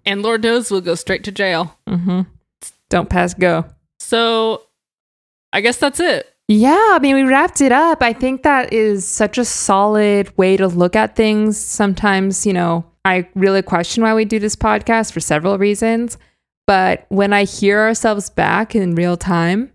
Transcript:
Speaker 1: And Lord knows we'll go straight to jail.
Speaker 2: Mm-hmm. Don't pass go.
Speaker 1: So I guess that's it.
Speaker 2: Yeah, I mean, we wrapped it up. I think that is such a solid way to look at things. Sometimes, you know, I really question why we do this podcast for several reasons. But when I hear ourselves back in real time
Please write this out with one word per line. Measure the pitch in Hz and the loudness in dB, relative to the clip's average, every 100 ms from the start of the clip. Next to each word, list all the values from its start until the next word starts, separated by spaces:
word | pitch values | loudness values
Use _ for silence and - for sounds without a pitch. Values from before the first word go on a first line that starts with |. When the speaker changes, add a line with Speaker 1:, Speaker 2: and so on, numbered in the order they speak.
| 202 | -6
Speaker 1:
And | 202 | -4
Lord | 220 226 | -2 -2
knows | 226 240 220 | 0 -2 -2
we'll | 196 | -4
go | 175 | -2
straight | 165 - 185 | -6 -4 -6
to | 208 | -6
jail. | 196 196 165 175 - - | -4 -2 -2 -4 -10 -8
Speaker 2:
Mm-hmm. | 180 180 185 180 - _ _ - - _ | -4 -2 -2 -4 -10 _ _ -20 -20 _
Don't | 175 - | -2 -2
pass | 180 180 | -2 -2
go. | 180 180 165 - - _ - | 0 0 0 -4 -14 _ -20
Speaker 1:
So | - 233 226 226 220 220 _ _ _ _ _ _ _ _ _ | -4 -2 0 0 -2 -6 _ _ _ _ _ _ _ _ _
I | 196 | -2
guess | 226 247 | -2 0
that's | 285 - | -2 -2
it. | 349 170 - _ - | -2 -2 -6 _ 0
Speaker 2:
Yeah, | 208 254 349 440 | 4 4 4 4
I | 339 | 4
mean, | 269 | 2
we | 269 | 2
wrapped | 262 269 359 - | 2 2 2 2
it | 277 | 2
up. | 254 330 311 | 4 2 2
I | 240 | 0
think | 226 254 262 | -2 -4 -2
that | 294 269 - | 0 0 0
is | 220 214 202 - | 0 0 0 -4
such | - 214 247 | -2 -2 -2
a | |
solid | 233 - - 196 208 214 208 202 196 - | -4 -4 0 2 2 2 2 0 0 0
way | 185 190 | 2 2
to | 190 | 2
look | 175 180 214 | 2 2 2
at | 220 - | 0 0
things. | 220 214 214 208 | 0 2 0 -2
Sometimes, | - - 202 185 214 190 190 185 208 | -6 -2 -2 0 0 0 0 -2 -2
you | |
know, | 180 170 170 165 _ | 0 0 -2 -6 _
I | 190 185 180 | -2 -2 -2
really | 196 196 196 | 0 2 2
question | 190 180 175 - | 0 -2 -2 -2
why | 220 | 0
we | 220 214 | 0 0
do | 220 | -2
this | 208 - | -4 -2
podcast | 220 214 220 226 214 | -2 0 0 -2 -2
for | 170 | -6
several | - 151 180 196 | -2 -2 0 0
reasons. | 202 202 226 226 240 - _ _ _ _ - | 0 0 -2 -2 -4 -10 _ _ _ _ 0
But | 190 185 185 - | 2 2 0 -2
when | 196 202 | 0 2
I | 202 | 2
hear | 196 - 196 208 | 0 0 2 2
ourselves | 220 226 226 208 - | 2 0 0 -2 -4
back | - - 180 220 | -2 0 0 0
in | 220 185 | -2 0
real | 170 175 175 | 0 0 -2
time | 190 170 170 196 262 | -2 0 0 -2 -4